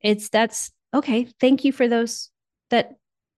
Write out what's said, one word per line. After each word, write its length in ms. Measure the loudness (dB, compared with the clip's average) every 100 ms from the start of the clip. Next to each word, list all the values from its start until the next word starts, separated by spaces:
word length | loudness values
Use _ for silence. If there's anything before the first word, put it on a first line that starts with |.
it's, 280 | -2 -2 -2
that's, 420 | 0 0 -4 -12 _ _
"Okay, 340 | -4 0 -2 -4 0
thank 240 | 2 2
you 80 | 0
for 160 | 0 0
those, 420 | 0 -2 -8 -14 _ _ _ -2
that 260 | -2 -2 -8 _ _ _